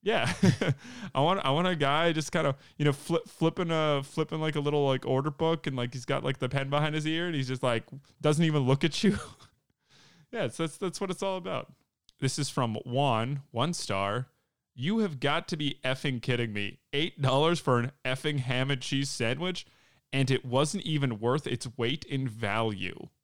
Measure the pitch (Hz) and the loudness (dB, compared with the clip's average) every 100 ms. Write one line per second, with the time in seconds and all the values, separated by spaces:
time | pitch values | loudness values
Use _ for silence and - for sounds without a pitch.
0 | 190 226 123 - 185 - 185 139 - - | 2 2 0 4 4 4 0 -2 -6 -14
1 | 196 - 147 196 135 143 180 175 139 147 | -6 0 2 2 2 2 2 2 2 4
2 | 170 156 147 175 156 135 - - 147 139 | 2 2 -2 0 0 -2 -8 0 2 2
3 | - 165 - - 165 165 175 160 156 143 | 0 -2 -2 0 0 2 0 2 2 2
4 | 135 - 156 160 156 151 143 147 139 131 | -2 -4 -2 -2 -2 0 0 2 2 2
5 | - 131 143 143 160 165 - 131 123 131 | 2 0 0 0 0 0 -2 -4 -4 -6
6 | 120 139 131 135 127 139 135 147 151 151 | -4 -2 -2 -2 -2 -2 0 0 0 0
7 | 151 160 175 156 127 131 127 117 - 139 | -2 -2 -2 -2 -2 -2 0 0 -4 -18
8 | - _ 151 143 165 151 127 139 165 - | -20 _ 2 6 4 4 4 4 4 4
9 | 202 202 - - - _ _ _ _ _ | 2 2 -4 -18 -20 _ _ _ _ _
10 | - _ _ 233 143 - 165 - 185 175 | -20 _ _ -2 -2 -2 -4 -2 -6 -4
11 | 190 185 190 190 180 180 - - _ _ | -6 -2 -2 -4 -6 -8 -8 -18 _ _
12 | _ _ 135 - 139 - 120 107 - 123 | _ _ -2 -2 -2 0 0 -2 -2 0
13 | 143 113 117 139 - 117 147 170 - 98 | 2 2 0 -4 -6 -2 -2 -2 -4 -2
14 | 98 110 131 _ _ _ _ - 135 220 | 0 -2 -4 _ _ _ _ -6 -2 0
15 | 208 143 139 156 170 160 147 - 131 131 | 0 0 0 0 -2 -2 -2 -2 -4 -2
16 | 147 123 - 123 117 104 101 - _ 143 | -2 -2 0 0 0 -2 -6 -8 _ -2
17 | 165 - 139 135 160 170 - 123 120 - | -2 0 2 4 4 2 2 2 2 -4
18 | 127 131 151 147 123 127 131 139 - 139 | -6 -2 -2 -2 0 0 0 -2 -2 -2
19 | 139 - 113 131 180 180 - _ _ _ | -2 -2 -2 0 -4 -6 -10 _ _ _
20 | _ 135 135 131 127 123 151 202 - 151 | _ 0 2 2 2 2 2 0 -2 0
21 | 139 107 117 143 - 123 - 113 117 156 | 0 0 0 0 -2 -6 -6 -4 -2 -2
22 | - 135 131 107 110 107 113 101 92 - | -4 -4 -4 -4 -2 0 -2 -2 -6 -8
23 | - _ | -16 _